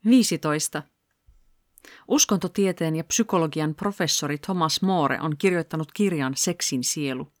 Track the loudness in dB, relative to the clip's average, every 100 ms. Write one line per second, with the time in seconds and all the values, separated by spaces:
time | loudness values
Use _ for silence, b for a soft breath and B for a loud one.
0 | 6 6 6 0 0 -2 -2 -6 -12 _
1 | _ _ _ _ _ _ _ _ B B
2 | B 2 2 2 -2 0 0 0 -2 -2
3 | -2 -2 0 2 0 -2 -4 -2 -6 -4
4 | -2 -2 -2 -6 -4 -2 0 0 2 2
5 | 2 0 -4 0 0 0 -2 -6 -8 -2
6 | 0 0 -2 -2 -2 -2 -4 -2 -4 -4
7 | -4 -6 -10 _